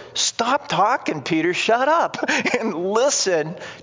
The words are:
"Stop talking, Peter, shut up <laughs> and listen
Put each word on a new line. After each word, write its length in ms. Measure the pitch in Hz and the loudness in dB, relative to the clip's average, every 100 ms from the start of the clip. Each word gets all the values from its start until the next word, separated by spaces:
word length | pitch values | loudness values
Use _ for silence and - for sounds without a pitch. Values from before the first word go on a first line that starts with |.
| - | -10
"Stop 540 | - - - 233 285 - | -4 -4 0 0 0 -2
talking, 540 | 160 202 269 - 156 | 0 2 2 -2 -6
Peter, 320 | 127 160 165 | -2 0 2
shut 340 | 175 - 233 269 | 0 2 2 4
up 300 | 330 208 - - 294 | 2 2 -2 -2 -2
<laughs> 180 | 269 - | 0 -2
and 320 | 220 160 180 | -2 -2 0
listen 640 | 214 277 - 196 170 151 185 - - | 2 2 2 2 2 0 -6 -12 -14